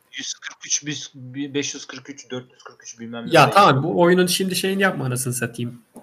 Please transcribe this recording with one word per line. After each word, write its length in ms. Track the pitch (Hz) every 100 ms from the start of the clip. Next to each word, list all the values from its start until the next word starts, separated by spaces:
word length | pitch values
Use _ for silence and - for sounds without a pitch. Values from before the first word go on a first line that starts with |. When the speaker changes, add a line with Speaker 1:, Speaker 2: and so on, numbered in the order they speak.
| _ -
Speaker 1:
Yüz 160 | 135
kırk 320 | - - - -
üç, 200 | - 143 135 - 139 123 131 143
beş 200 | 135 131
yüz 120 | 143 -
kırk 240 | 131 131
üç, 220 | 139 -
dört 200 | 127 127
yüz 100 | _
kırk 200 | - -
üç 160 | - -
bilmem 260 | 117 117 117
ne 40 |
Speaker 2:
Ya 120 | 156
Speaker 1:
değil. 100 | 131
Speaker 2:
tamam, 300 | 196 196 139
bu 180 | 156 196
oyunun 260 | 175 180 180
şimdi 280 | - 190 180
şeyini 260 | 190 196
yapma 240 | 196 143 131
anasını 280 | 123 127
satayım. 480 | 123 123 - 120 - _ -